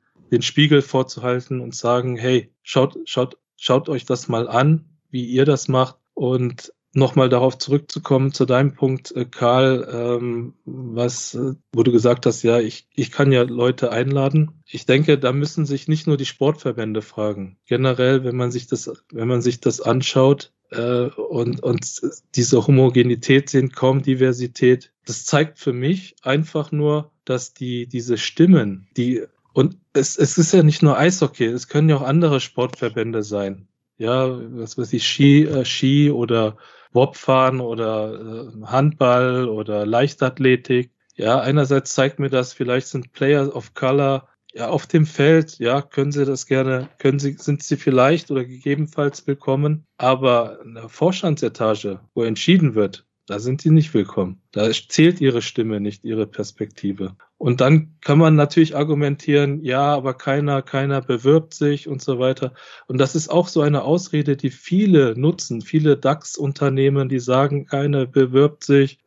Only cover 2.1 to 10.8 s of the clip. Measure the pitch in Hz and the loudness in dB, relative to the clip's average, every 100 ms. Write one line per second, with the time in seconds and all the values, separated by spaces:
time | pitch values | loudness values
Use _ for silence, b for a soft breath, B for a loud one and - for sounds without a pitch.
2.1 | 120 123 127 - _ - 135 139 - - | -4 0 0 -2 _ -4 0 0 -2 -8
3.1 | - 123 - _ _ - 131 - 135 - | -4 -4 -6 _ _ 0 0 0 -6 -4
4.1 | 127 - 113 117 117 143 160 - _ _ | -6 -4 -4 -2 2 2 2 -2 _ _
5.1 | 127 120 127 139 135 - 131 131 - _ | -8 -2 2 2 2 0 0 0 -4 _
6.1 | - 127 127 123 123 - _ _ 131 135 | -6 -2 -2 -2 -6 -18 _ _ 0 0
7.1 | 143 127 123 131 127 - 143 - - - | 2 2 2 0 -2 -4 -4 -4 -10 -2
8.1 | 135 135 - 123 127 139 - 135 131 - | 0 0 -2 0 2 0 0 -2 -2 -8
9.1 | 127 123 - 120 127 131 127 - 117 120 | -10 -8 -2 0 2 2 0 -4 -6 -4
10.1 | 120 120 117 120 - - 131 | -4 -4 -6 -10 -14 -16 -14